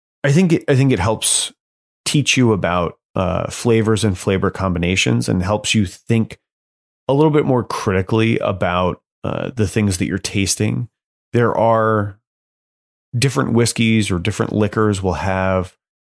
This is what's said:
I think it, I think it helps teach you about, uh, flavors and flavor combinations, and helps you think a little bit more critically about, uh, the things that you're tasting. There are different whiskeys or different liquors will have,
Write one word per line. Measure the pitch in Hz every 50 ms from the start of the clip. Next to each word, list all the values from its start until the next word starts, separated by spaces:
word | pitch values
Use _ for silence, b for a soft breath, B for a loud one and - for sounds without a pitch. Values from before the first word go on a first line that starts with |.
| _ _ _ _ -
I | 139
think | 139 180 190 160
it, | 156 151 - -
I | 143
think | 127 139 135
it | 123 90
helps | 90 113 110 95 - - - - - - - _ _ _ _ _ _ _ _ _ _
teach | - - 151 131 - -
you | 135 123 113
about, | 107 87 87 85 87 90 85 82 - _ _ _ _
uh, | - 92 87 87 90 - -
flavors | - - - 120 113 113 107 110 110 101
and | 110 104 92 -
flavor | - 104 95 92 92 95
combinations, | - - 95 95 87 85 87 87 95 - - 127 117 120 113 117
and | 104 90
helps | 90 101 107 104 - - -
you | 110 98
think | 92 - - _ - 117 113 107 - - - _ _ _ _ _ _ _ _ _ _ _ _ _
a | - 135
little | 143 156 156
bit | 147 151 -
more | 139 127 120
critically | 104 - - - - 107 92 95 92 - 113 110 110 113 117 -
about, | - - 95 90 101 87 87 90 92 87 - - _ _ _ _
uh, | - - - 50 50 50 -
the | 117 107 95
things | - 110 104 101 92 87
that | 95
you're | 57 92 95
tasting. | - - - 101 98 92 - - 110 117 117 123 120 - _ _ _ _ _ _ _ _
There | - 120 117 107 -
are | - 110 113 113 113 110 110 110 107 104 104 - - _ _ _ _ _ _ _ _ _ _ _ _ _ _ _ _ _ _ -
different | 117 131 135 - 139 131 -
whiskeys | 113 113 117 - - - 117 113 113 110 101 -
or | 95 87
different | 85 110 - - 113 -
liquors | - 104 107 104 - 113 107 107 101 95
will | 92 92
have, | 85 80 85 98 92 95 95 95 95 92 87 - - _ _ _ _ _ _ _